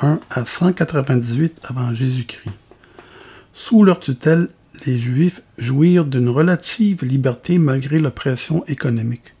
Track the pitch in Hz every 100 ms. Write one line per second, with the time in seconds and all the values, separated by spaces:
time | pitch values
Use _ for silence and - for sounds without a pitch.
0 | 143 165 - 127 117 - 180 180 165 147
1 | 131 123 117 120 165 - - 127 123 117
2 | 131 127 117 - 104 - _ _ _ -
3 | - - - - - - - 220 196 175
4 | - 127 156 165 170 _ _ - 139 123
5 | 120 127 175 - - - 120 135 170 175
6 | 147 131 120 127 170 175 - - 208 175
7 | 127 135 131 117 - 175 147 135 135 156
8 | 147 - 139 127 - 160 - 139 135 117
9 | 113 117 - _